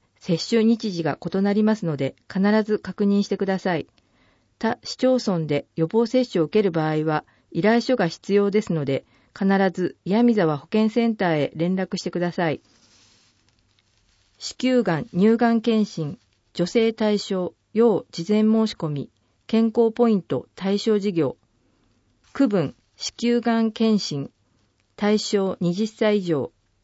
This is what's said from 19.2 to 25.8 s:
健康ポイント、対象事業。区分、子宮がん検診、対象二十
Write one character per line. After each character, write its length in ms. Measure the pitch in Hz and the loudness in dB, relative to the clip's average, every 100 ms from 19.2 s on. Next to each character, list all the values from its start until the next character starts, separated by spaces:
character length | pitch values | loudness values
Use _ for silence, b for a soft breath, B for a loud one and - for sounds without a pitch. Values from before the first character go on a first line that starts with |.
| _ _ - | _ _ -2
健 200 | 220 226 | 0 2
康 260 | 220 226 | 2 2
ポ 160 | 226 233 | 2 2
イ 80 | 202 | 2
ン 60 | |
ト、 260 | - 135 - - | 0 -6 -6 -8
対 220 | 190 202 | -4 -2
象 200 | 226 208 | 0 0
事 140 | 202 | 0
業。 240 | 165 139 - _ _ _ _ _ _ _ _ _ | -2 -2 -4 _ _ _ _ _ _ _ _ _
区 160 | - 277 | -2 0
分、 260 | 202 143 - _ - | 0 -2 -6 _ -14
子 180 | - - | -14 -4
宮 180 | 240 240 | 0 0
が 200 | 233 226 | 0 0
ん 100 | 226 | 0
検 340 | 214 220 214 | 0 2 2
診、 280 | - 143 139 _ _ _ _ _ _ - | -2 -8 -10 _ _ _ _ _ _ -4
対 220 | 208 214 | 0 0
象 380 | - 202 190 - | 0 -2 -2 -2
二 120 | 175 | -2
十 140 | 175 | -2